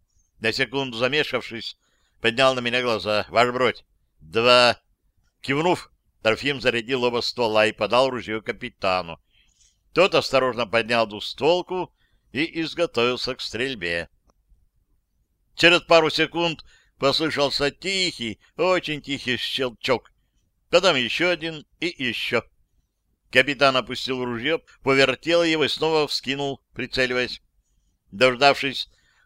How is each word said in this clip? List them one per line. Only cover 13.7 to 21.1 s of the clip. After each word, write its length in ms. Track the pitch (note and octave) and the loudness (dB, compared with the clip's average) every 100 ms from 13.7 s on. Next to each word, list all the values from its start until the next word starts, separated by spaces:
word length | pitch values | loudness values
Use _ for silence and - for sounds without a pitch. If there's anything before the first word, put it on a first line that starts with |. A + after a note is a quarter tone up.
| B2 F2 E2+ E2 _ _ _ _ _ _ _ _ _ _ _ _ _ _ | -4 -4 -6 -6 _ _ _ _ _ _ _ _ _ _ _ _ _ _
Через 280 | - E3+ E3+ | 2 4 4
пару 280 | - E3 D#3 | 4 4 4
секунд 540 | - D#3+ E3 E3+ D#3 - _ _ - | 0 -2 -2 -4 -6 -14 _ _ -2
послышался 720 | C3+ C3 D#3 C3+ C#3 - C#3+ | 0 0 -2 0 -2 0 -4
тихий, 720 | - - F#3+ F3+ - A#2 G2+ _ - | -4 -4 -2 -2 -4 -8 -10 _ -2
очень 460 | F3 F3+ - D3 | 0 0 -2 -8
тихий 340 | C3 C#3 - A#2+ | -6 -6 -4 -4
щелчок. 760 | - - B2+ A2 - A#2+ _ _ _ _ _ _ - | -4 -4 -4 -4 -2 -2 _ _ _ _ _ _ 0
Потом 260 | E3+ F#3 C#3 | 2 4 2
ещё 340 | A#2 | 0